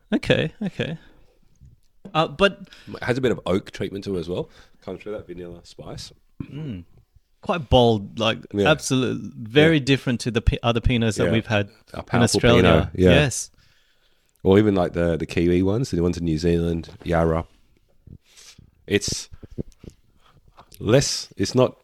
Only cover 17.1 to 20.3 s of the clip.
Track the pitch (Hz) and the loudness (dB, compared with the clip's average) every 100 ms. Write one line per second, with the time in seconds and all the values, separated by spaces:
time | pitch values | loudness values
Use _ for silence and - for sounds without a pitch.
17.1 | 82 82 80 - _ _ _ _ _ - | 0 2 0 -4 _ _ _ _ _ -20
18.1 | - _ _ - - _ _ - 104 - | -20 _ _ -20 -20 _ _ -2 -2 -2
19.1 | - - - - - - - - - _ | -8 -12 -18 -18 -14 -14 -14 -20 -20 _
20.1 | _ _ | _ _